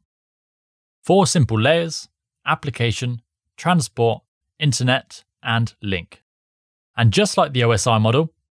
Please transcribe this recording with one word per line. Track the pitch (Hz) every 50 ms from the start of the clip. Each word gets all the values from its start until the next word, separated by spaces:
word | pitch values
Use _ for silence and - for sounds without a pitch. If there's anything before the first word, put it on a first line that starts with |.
| _ _ _ _ _ _ _ _ _ _ _ _ _ _ _ _ _ _ _ _ -
Four | - 175 196 190 -
simple | - 180 123 - 110 107
layers: | 110 139 160 170 170 165 156 - - _ _ _ _ _ _ _ - 143
application, | 156 - - 143 117 - 120 117 107 - 131 123 123 117 _ _ _ _ _ _ _ -
transport, | - 170 180 170 123 - - - 117 113 113 - _ _ _ _ _ _ _ -
internet, | 156 147 123 - 127 127 127 135 - _ - - _ _ _ _ -
and | 127 113 117 117 113 - - -
link. | 101 95 85 82 - - _ _ _ _ _ _ _ _ _ _ _ _ _ _ _ - -
And | 117 113 95
just | 190 208 196 - -
like | 170 143 135
the | 127 120
O | 117
S | 113 101 - 127
I | 113 110
model, | 107 110 117 139 160 156 _ _ _ _